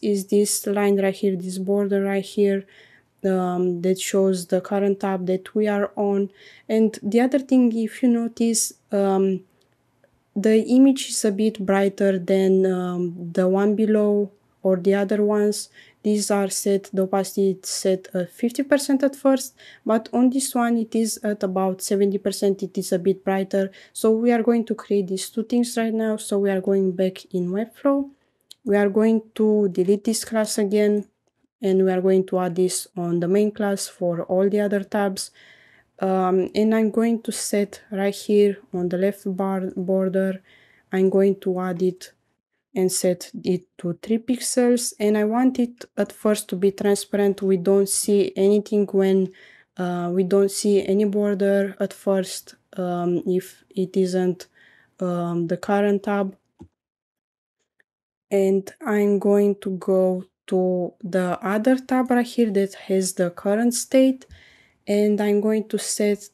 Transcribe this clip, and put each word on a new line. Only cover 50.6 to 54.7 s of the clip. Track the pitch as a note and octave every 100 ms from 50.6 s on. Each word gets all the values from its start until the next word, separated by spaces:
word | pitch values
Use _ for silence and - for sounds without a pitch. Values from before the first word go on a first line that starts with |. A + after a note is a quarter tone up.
| G#3 G3+
any | - G3
border | G#3 G#3 G3+ G3 G3 G3 G3 G3
at | G3
first, | - - F#3+ F#3 - - - _ -
um, | F3+ F3 F3 F3 -
if | F#3 - - _
it | - F#3 F#3+
isn't, | F#3 F#3 F#3 F3 - _ _